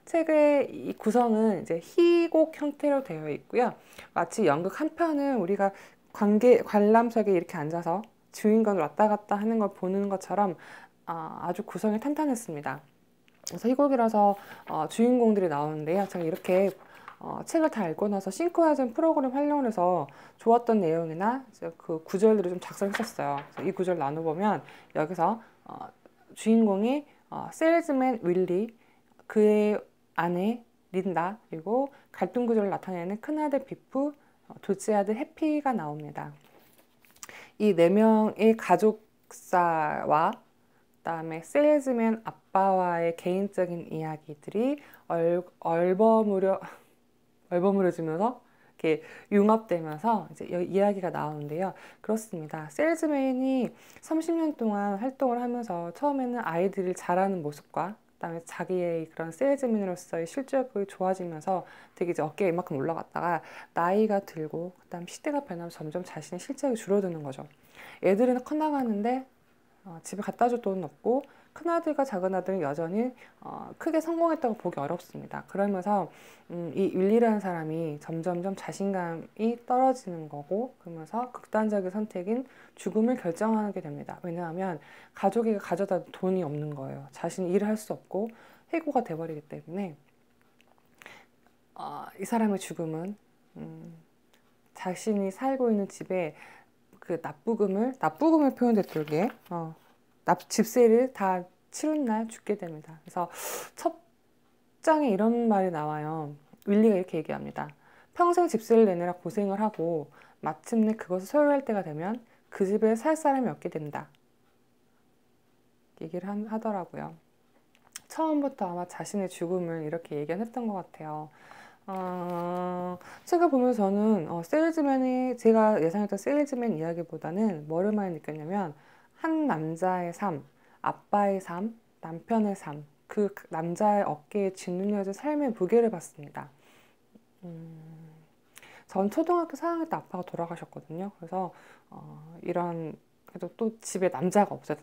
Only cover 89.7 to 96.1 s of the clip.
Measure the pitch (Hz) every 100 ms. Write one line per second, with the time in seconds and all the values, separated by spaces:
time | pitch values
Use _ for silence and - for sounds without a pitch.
89.7 | 175 190 147 _ _ _ _ _ _ _
90.7 | _ _ _ - - _ _ _ _ _
91.7 | - 151 143 143 - 202 226 220 190 -
92.7 | 165 165 156 180 208 _ _ _ 170 160
93.7 | 160 170 165 160 _ _ _ _ _ _
94.7 | - 185 180 - 208 196 - 262 269 240
95.7 | 208 190 - -